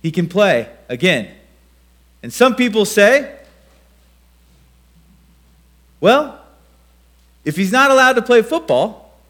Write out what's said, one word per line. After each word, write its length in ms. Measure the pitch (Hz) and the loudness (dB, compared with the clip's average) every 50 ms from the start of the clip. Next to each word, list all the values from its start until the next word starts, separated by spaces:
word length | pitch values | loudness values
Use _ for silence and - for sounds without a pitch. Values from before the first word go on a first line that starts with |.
He 100 | - 165 | -8 -6
can 160 | 156 185 175 | -4 -4 -6
play 440 | 170 - 196 208 196 151 120 110 - - _ _ _ | -4 0 0 2 2 2 0 -2 -6 -16 _ _ _
again. 400 | 127 120 123 185 165 123 101 - - - _ _ _ _ _ _ _ _ _ _ _ _ _ _ _ _ - | -10 -2 0 0 0 0 -2 -8 -16 -20 _ _ _ _ _ _ _ _ _ _ _ _ _ _ _ _ -18
And 80 | 120 | -16
some 220 | - - 233 262 233 | -2 0 0 0 2
people 300 | - 247 240 202 220 202 | -2 -4 -2 0 -2 -4
say, 520 | 190 - 208 202 208 254 285 262 - - - - _ _ _ _ _ _ _ _ _ _ _ _ _ _ _ _ _ _ _ _ _ _ _ _ _ _ _ _ _ _ _ _ _ _ _ _ _ _ _ _ _ _ _ _ _ _ _ _ _ _ _ | -2 0 2 2 4 2 0 -2 -6 -18 -20 -20 _ _ _ _ _ _ _ _ _ _ _ _ _ _ _ _ _ _ _ _ _ _ _ _ _ _ _ _ _ _ _ _ _ _ _ _ _ _ _ _ _ _ _ _ _ _ _ _ _ _ _
well, 380 | 147 185 247 285 302 262 - - - _ _ _ _ _ _ _ _ _ _ _ _ _ _ _ _ _ _ _ _ | 2 2 2 2 0 -4 -12 -20 -20 _ _ _ _ _ _ _ _ _ _ _ _ _ _ _ _ _ _ _ _
if 120 | 147 151 | -8 -4
he's 160 | 175 196 185 | -4 -4 0
not 180 | 202 262 277 277 | 0 2 2 4
allowed 220 | 269 262 262 254 | 4 4 4 2
to 100 | 262 247 | 2 0
play 200 | 233 247 240 233 | 0 2 2 2
football 760 | 220 226 320 320 - - 131 123 160 220 214 - - _ _ _ _ | 2 0 -4 -6 -4 -2 -2 -2 -2 -4 -6 -14 -20 _ _ _ _